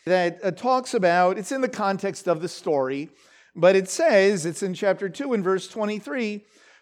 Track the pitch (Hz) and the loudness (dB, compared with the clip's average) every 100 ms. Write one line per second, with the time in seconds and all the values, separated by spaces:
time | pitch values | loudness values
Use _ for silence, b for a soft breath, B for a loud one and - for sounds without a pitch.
0 | - 180 175 170 196 - 247 254 254 240 | 0 2 2 -2 -4 -4 0 0 0 0
1 | 185 175 180 196 185 269 262 - 202 196 | 2 4 4 2 -4 -2 -2 -2 -4 -2
2 | 196 175 - 160 170 - - 147 131 139 | -4 -4 -2 -2 -4 -8 -2 0 0 -4
3 | 156 b b b b - 175 190 190 - | -8 b b b b 2 4 6 2 0
4 | 330 214 196 202 160 160 196 180 202 185 | 4 6 4 2 -2 -6 -6 -2 0 0
5 | 196 185 285 226 185 190 185 233 208 214 | -4 -6 -4 -2 0 -2 -4 -6 -6 -6
6 | 240 285 220 208 b b b b | -8 -6 -6 -6 b b b b